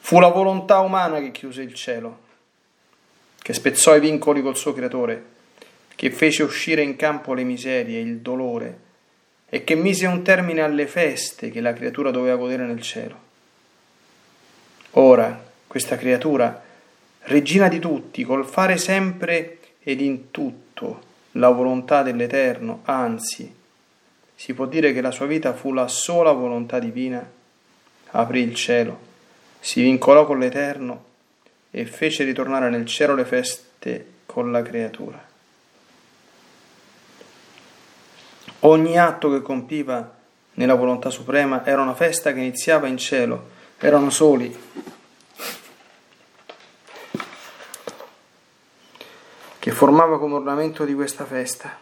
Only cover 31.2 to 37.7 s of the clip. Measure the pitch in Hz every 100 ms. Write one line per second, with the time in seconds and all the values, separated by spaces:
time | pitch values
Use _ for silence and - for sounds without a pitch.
31.2 | _ _ _ _ _ - 131 - 160 151
32.2 | 139 131 131 135 123 120 117 - 147 139
33.2 | 123 127 123 - _ _ 127 120 - _
34.2 | _ - 120 120 117 117 110 - 104 -
35.2 | - _ _ _ _ _ _ _ _ _
36.2 | _ _ _ _ _ _ _ _ _ -
37.2 | - - - - -